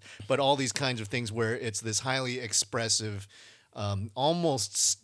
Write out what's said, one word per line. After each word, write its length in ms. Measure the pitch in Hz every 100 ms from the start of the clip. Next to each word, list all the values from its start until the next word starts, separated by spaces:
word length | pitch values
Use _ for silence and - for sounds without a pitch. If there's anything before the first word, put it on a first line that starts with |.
| - - 104
but 100 | 131
all 160 | 135
these 160 | 139 127
kinds 300 | - 139 120
of 80 | 107
things 240 | 127 117
where 240 | 110 113 113
it's 240 | 120 104
this 180 | 113 107
highly 400 | 131 131 127 123
expressive, 880 | 117 - - 123 113 - 107 101 98 - - - _
um, 380 | 120 104 98 117
almost 600 | - 143 175 165 131 104
s-, 220 | - - -